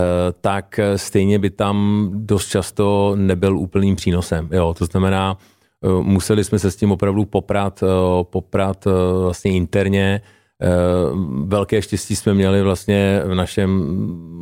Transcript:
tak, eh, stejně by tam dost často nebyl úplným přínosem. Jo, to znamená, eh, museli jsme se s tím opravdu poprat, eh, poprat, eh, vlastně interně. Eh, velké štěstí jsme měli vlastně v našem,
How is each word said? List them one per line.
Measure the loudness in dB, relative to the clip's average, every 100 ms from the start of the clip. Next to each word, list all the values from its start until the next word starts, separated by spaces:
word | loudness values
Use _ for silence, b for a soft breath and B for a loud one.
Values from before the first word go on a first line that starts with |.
| 0 0 -2 -2
tak, | -4 -4 -4 -2
eh, | 0 -2
stejně | 0 0 2 2
by | 0
tam | -2 -2 0 0 0 -2
dost | -4 -2 -2 0
často | -4 -2 -2 0 2 2 2
nebyl | 0 2 0 0
úplným | 0 0 2 0
přínosem. | 0 -2 0 -4 -2
Jo, | 0 0 0
to | -2
znamená, | 0 0 0 -2 -4 b b b _
eh, | 0 0
museli | 2 0 2 0
jsme | 0 0
se | -2
s | 0
tím | 0
opravdu | 2 0 0 -2
poprat, | -2 0 -2 -2 -2
eh, | 0 2 2 0
poprat, | -2 -6 -4 -2 -2 -2 0
eh, | 2 2 0
vlastně | -2 -2 -2
interně. | 0 0 0 2 2 2 -2 b b b _
Eh, | 0 2 2 2 0 -2 -4 -4 -2
velké | -2 0 -2
štěstí | -2 -6 -4 -4
jsme | 0
měli | 2 4 2
vlastně | 2 -2 0 2 2 2 0
v | -2
našem, | -2 -2 0 0 -2 -4 -6 -8 -14 -12